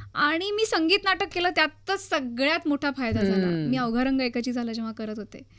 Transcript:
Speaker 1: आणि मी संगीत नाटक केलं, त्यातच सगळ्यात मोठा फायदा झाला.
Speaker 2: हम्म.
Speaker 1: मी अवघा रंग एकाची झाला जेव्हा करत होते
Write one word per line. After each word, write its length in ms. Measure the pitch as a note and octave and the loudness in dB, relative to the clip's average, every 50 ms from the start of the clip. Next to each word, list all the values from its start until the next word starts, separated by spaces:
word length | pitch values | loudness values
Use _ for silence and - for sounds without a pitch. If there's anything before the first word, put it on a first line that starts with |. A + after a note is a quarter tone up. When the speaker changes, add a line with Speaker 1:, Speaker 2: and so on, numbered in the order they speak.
| - - - | -12 -8 -4
Speaker 1:
आणि 360 | - D4 D4 D#4+ E4 F#4 G4+ | 0 0 0 0 0 -2 -2
मी 160 | G#4 G#4+ A4 | 0 0 0
संगीत 320 | G#4+ A#4 F4 D#4+ D#4+ F#4+ G4+ G#4 | 2 2 2 2 4 2 2 2
नाटक 220 | F#4+ F#4 F#4 G4 - - | 0 0 0 -2 -2 -2
केलं, 180 | F4+ F4 F4+ | 0 0 0
त्यातच 580 | F4+ E4 D#4 D4+ - - - - G4 F#4+ - - | 2 2 0 0 0 -4 -6 -4 -4 -4 -2 -2
सगळ्यात 600 | F4 D4+ C4 A#3+ A#3 A#3+ C4+ D4 E4 E4+ - D#4 | -2 -2 -2 -2 -2 0 0 2 2 0 0 0
मोठा 220 | C#4+ C#4 - C#4+ C4 | 0 0 0 -2 -2
फायदा 260 | C4+ B3+ A3+ A3+ A3+ G3+ | -2 -2 0 0 2 2
झाला. 240 | G3 F#3+ F#3+ F#3 | 4 4 4 2
Speaker 2:
हम्म. 220 | F3+ E3+ E3 D#3 - | 2 2 0 0 2
Speaker 1:
मी 80 | B3+ | 2
अवघा 280 | C4 B3 A#3 A3+ A#3+ B3+ | 2 0 0 0 2 2
रंग 160 | C4+ C4+ C4 | 2 2 2
एकाची 320 | B3+ A#3+ A#3+ B3 A#3 B3+ A#3+ | 0 0 -2 -2 -2 -2 -2
झाला 200 | B3 A#3 A3+ A3+ | -4 -4 -4 -4
जेव्हा 200 | A3+ A3+ A3 G#3+ | -6 -6 -6 -8
करत 260 | - A3 G#3+ G#3+ A3 | -8 -8 -8 -8 -8
होते 240 | G3+ - - - C4+ - - | -10 -12 -14 -18 -18 -20 -20